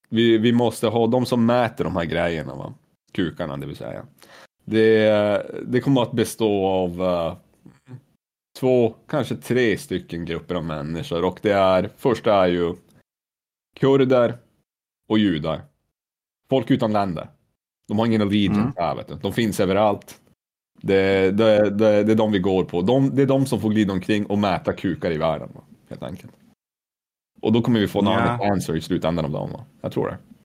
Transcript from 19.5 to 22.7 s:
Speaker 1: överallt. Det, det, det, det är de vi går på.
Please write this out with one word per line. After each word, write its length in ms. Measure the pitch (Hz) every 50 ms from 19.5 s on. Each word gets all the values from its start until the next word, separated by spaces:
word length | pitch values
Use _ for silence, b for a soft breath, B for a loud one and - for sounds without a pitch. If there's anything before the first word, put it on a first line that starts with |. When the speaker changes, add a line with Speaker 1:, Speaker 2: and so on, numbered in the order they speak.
| 92 -
Speaker 1:
överallt. 600 | 101 90 95 101 110 104 98 - - - - - _ _ _ _ _ _ _ _ _ _ _ _
Det, 500 | - - 98 95 95 98 98 95 95 95
det, 380 | 101 104 113 110 107 104 104 101
det, 340 | 101 104 110 107 104 104 104
det 80 | 110
är 40 | 110
de 160 | 110 110 107
vi 80 | 107 95
går 240 | 90 98 92 92 85
på. 180 | -